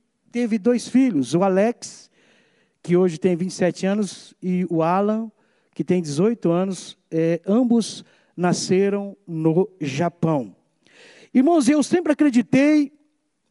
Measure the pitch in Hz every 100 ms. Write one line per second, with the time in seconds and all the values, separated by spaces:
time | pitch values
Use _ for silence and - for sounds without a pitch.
0 | _ _ _ 240 240 220 240 247 - 254
1 | 262 151 120 165 196 190 220 - - -
2 | _ _ _ _ _ _ _ _ - 175
3 | 185 156 190 170 185 - 180 - 190 208
4 | 190 - - _ 185 180 185 160 160 185
5 | 202 220 226 - _ _ _ - 151 180
6 | 156 143 214 233 170 170 190 180 - -
7 | _ 160 165 170 190 220 247 233 196 -
8 | - _ _ - 175 160 - 190 196 202
9 | 202 - - 160 160 160 190 - 143 135
10 | 175 - 160 147 104 - _ _ _ _
11 | - - _ 247 277 339 233 302 - 359
12 | 320 285 294 240 208 262 294 302 285 -
13 | _ _ _ _ _